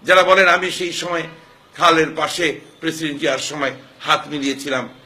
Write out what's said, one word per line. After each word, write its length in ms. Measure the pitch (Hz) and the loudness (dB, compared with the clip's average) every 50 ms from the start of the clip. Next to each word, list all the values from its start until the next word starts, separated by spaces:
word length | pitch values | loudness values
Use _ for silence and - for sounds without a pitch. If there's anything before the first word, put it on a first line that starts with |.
| - | 4
যারা 180 | 151 185 185 | 6 6 6
বলেন, 260 | 180 180 185 190 190 180 | 6 6 6 6 6 6
"আমি 220 | 170 180 185 180 | 4 2 2 -4
সেই 220 | 165 - 185 175 | -4 -6 -6 -6
সময় 300 | 160 - 160 180 175 165 156 160 - - - _ _ _ _ _ _ | -6 -6 -6 -4 -4 -6 -6 -8 -14 -20 -20 _ _ _ _ _ _
খালের 320 | - 156 170 165 160 156 143 123 | 2 2 4 4 4 2 0 -2
পাশে 440 | 151 156 151 - - 175 151 135 - - - _ _ | -4 -4 -4 -2 -2 -2 -2 -4 -6 -14 -20 _ _
প্রেসিডেন্ট 400 | - 160 156 160 160 151 143 143 | -6 -6 -6 -4 -6 -6 -6 -4
জিয়ার 180 | 156 147 135 131 | -2 -2 -2 -2
সময় 340 | - - 143 151 139 131 131 131 - - - - | -4 -8 -6 -4 -4 -4 -6 -8 -18 -20 -20 -14
হাত 280 | - 151 156 143 - - | -2 0 0 0 -2 -8
মিলিয়েছিলাম।" 600 | 151 147 139 139 135 135 - 196 - 127 120 117 - - - | -8 -6 -4 -4 -4 -4 -4 -4 -4 -4 -4 -6 -14 -20 -20